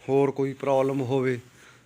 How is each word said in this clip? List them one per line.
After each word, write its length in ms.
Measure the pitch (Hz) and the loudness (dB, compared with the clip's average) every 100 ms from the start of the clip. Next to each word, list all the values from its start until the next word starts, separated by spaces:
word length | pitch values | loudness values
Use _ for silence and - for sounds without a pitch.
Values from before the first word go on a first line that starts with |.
| - | 0
ਹੋਰ 220 | 135 135 | 2 2
ਕੋਈ 220 | 135 135 | 0 -4
ਪ੍ਰੋਬਲਮ 460 | 131 135 135 135 139 | -4 0 2 2 0
ਹੋਵੇ 360 | 123 135 131 123 - - - - | 0 0 0 -4 -8 -20 -20 -20